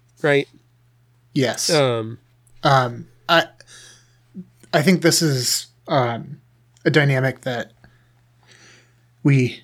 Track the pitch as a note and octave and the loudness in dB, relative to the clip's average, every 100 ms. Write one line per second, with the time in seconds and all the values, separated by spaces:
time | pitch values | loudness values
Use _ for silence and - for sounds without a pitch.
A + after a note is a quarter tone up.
0 | _ _ D3+ C#3+ - _ _ _ _ _ | _ _ 0 0 -2 _ _ _ _ _
1 | _ _ _ D3 A#2+ - - D#3+ C3+ A#2 | _ _ _ -2 -2 -2 -2 0 0 -2
2 | A2 A#2 _ _ _ - D3+ C3+ B2 A#2+ | -6 -12 _ _ _ -4 0 2 0 -6
3 | - _ - E3+ - - - - - - | -16 _ 0 0 0 -6 -20 -20 -20 -20
4 | _ _ _ - - _ - E3 D3 F3 | _ _ _ -20 -20 _ -4 0 2 2
5 | E3 - E3 C3 B2 - - _ - D3 | 2 2 0 -2 -2 -6 -8 _ -4 -2
6 | A#2+ A#2 - C#3+ _ _ _ _ E3 D3 | 0 -4 -10 -18 _ _ _ _ -2 2
7 | C#3 C3 C3 B2+ C3 A#2+ - _ - _ | 2 0 -2 -4 -8 -8 -10 _ -20 _
8 | _ _ _ _ _ - - - _ _ | _ _ _ _ _ -20 -20 -20 _ _
9 | _ _ D3 C#3 B2 - | _ _ 2 2 2 -4